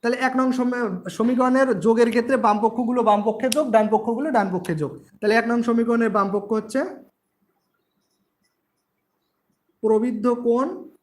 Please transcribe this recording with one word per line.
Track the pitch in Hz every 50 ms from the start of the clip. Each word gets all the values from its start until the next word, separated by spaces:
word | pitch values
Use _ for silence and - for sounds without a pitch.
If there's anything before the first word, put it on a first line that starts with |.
| -
তাহলে | 233 247 254
এক | 262 254 262
নং | 254 262 262
সম-, | 247 254 254 247 247 247 240 214 185 180 - 185
সমীকরণের | 165 - 220 233 254 240 254 254 254 262 269 262 233 185
যোগের | 156 220 226 226 240 233
ক্ষেত্রে | 214 240 233 240 269 247
বাম | 214 220 208 208
পক্ষগুলো | 214 220 220 - 247 226 247 247 233
বাম | 220 208 208 202
পক্ষে | 226 214 220 - 262
যোগ, | 233 294 311 262
ডান | 220 226 214 214
পক্ষগুলো | 220 214 220 226 233 226 277 320
ডান | 269 233 202 196
পক্ষে | 180 180 180 - 170
যোগ। | 156 151 135 139 - - _ _ _
তাহলে | - - 220
এক | 226 226 226
নং | 240 240 233
সমীকরণের | 233 233 233 226 226 233 233 226 220
বাম | 196 214 196 196
পক্ষ | 185 202 196 - 226
হচ্ছে | 220 214 - - 262 302 370 - - - _ _ _ _ _ _ _ _ _ _ _ _ _ _ _ _ _ _ _ _ _ _ _ _ _ _ _ _ _ _ _ _ _ _ _ _ _ _ _ _ _ _ _ _ _ _ _ _ _ _ _ _ _ _ _ -
প্রবৃদ্ধ | 220 220 214 220 247 226 208 - 247 240 240 240
কোণ | 233 233 240 269 330 370 370 - - _ _